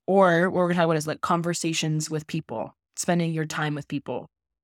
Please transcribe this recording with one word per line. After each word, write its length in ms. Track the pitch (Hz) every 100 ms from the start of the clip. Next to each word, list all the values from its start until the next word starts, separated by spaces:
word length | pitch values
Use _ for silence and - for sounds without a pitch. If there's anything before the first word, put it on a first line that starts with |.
| -
or 440 | 190 185 170 180
what 80 | 180
we're 100 | 175
gonna 60 |
talk 100 | 175
about 120 | 170 160
is, 80 | 151
like, 160 | -
conversations 880 | - 170 170 170 165 160 160 156 151
with 160 | 156 -
people, 500 | 165 - 113 - _ _ -
spending 360 | - 175 165
your 140 | 160 156
time 280 | - 151
with 140 | 147 -
people. 400 | 147 - 120 - _ _ _